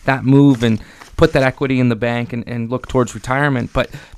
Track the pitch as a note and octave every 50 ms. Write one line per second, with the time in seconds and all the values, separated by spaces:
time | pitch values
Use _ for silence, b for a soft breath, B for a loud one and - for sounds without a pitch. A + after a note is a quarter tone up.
0 | - C3+ C3+ B2+ G#2+ B2+ C#3 C#3 C#3+ C#3+ C3+ A2+ A#2+ A2+ A2 G#2 B B B B
1 | B B B - E3 D#3+ - D3 C3 C3 - - C#3+ C3 C3 B2+ B2+ B2 A#2 G#2
2 | A#2+ A#2 A#2+ A#2+ A#2+ A2+ B2+ A#2 - - A#2+ A#2+ A#2 A2+ B2+ B2+ - - - C3
3 | B2 - - G#2 - C3 C3 C#3 D3 C#3+ C3+ A#2+ A#2 - - C3+ A#2+ - B C#3+
4 | B B B